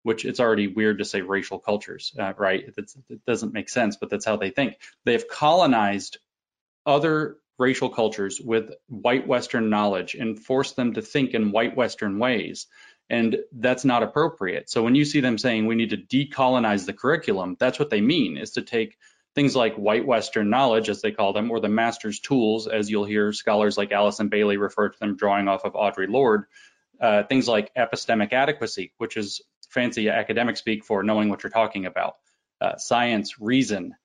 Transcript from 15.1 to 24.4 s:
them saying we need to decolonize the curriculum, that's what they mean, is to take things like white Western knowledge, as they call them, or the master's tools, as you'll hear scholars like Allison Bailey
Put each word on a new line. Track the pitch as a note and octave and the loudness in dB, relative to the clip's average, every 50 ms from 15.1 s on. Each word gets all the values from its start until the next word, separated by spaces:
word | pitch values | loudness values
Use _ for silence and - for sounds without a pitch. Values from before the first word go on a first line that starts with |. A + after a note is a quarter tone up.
| D3 D3 | 2 0
them | B2+ B2+ A#2 | 2 2 0
saying | G#2 - B2+ A2+ A2 G#2+ | 0 0 0 0 2 0
we | A2 A2+ | 2 2
need | A2+ A2+ G#2+ | 0 0 0
to | G#2+ | -2
decolonize | F#2+ - _ B2+ C3+ C#3+ C#3+ - - C3 B2+ C3 B2 A#2 A2 G#2 G2+ F#2+ | -8 -6 _ 0 0 0 0 -2 0 2 2 4 2 2 2 0 0 -2
the | G2+ G2 | -6 -8
curriculum, | - - C3 D#3 D#3+ - - G#2 F#2+ F2+ F2+ F2+ _ | -2 0 0 0 0 0 -2 -2 -2 -2 -6 -2 _
that's | B2 B2+ B2+ - | 0 0 0 -2
what | D3 - | -2 0
they | A2 G#2 | 0 2
mean, | G#2 B2+ E3+ E3+ A#2+ F2+ D2+ | 2 2 2 2 0 -2 -2
is | C#2 - - - | -8 -10 -6 -6
to | B2 | -8
take | - - A#2+ A#2 A2 G#2+ _ _ _ _ _ _ _ _ _ | -6 -2 -2 -2 -2 -4 _ _ _ _ _ _ _ _ _
things | D3 C#3+ C3+ - | 0 0 2 2
like | C3 A#2 A2 - | 2 2 2 0
white | A2 G2+ G#2 G#2+ A#2+ - | 0 0 2 2 2 2
Western | C#3 A#2+ A2 - - - A2+ G#2+ G#2 | 2 0 0 0 -2 -2 0 0 2
knowledge, | A2+ C3 C#3 B2+ A2 A2+ G#2+ G#2+ | 2 2 4 4 2 2 0 0
as | G2+ - | -4 -2
they | - G#2+ | -4 -4
call | G#2 - G#2 G2 G2 | -2 0 0 0 0
them, | G#2 G#2+ A#2+ | -2 -2 -2
or | A#2 A2+ | -2 -2
the | G#2+ G#2 | -2 0
master's | G#2+ A2 A2+ A#2 A2+ - - G#2+ G#2 - | 0 2 0 0 -2 -4 -8 -8 -8 -8
tools, | - - C#3 C3 A2+ G#2+ A2 A2 A2 | -4 0 2 2 4 2 0 0 -2
as | A2 A2 A2 G#2 G#2 | -2 -2 -2 -2 -2
you'll | G#2+ G#2 G2+ | -2 -2 -2
hear | G#2 G#2+ G#2 G#2 G#2 | 0 0 0 0 0
scholars | G#2 - - A2+ G#2+ G#2+ G#2+ G#2 G#2 | -2 -2 0 2 2 4 4 2 2
like | G#2 G2+ G2+ | 0 -2 0
Allison | G#2 G2+ G#2 G#2 G#2 - G#2+ | 2 2 2 2 2 0 -4
Bailey | G2+ G#2+ G#2 | 0 2 2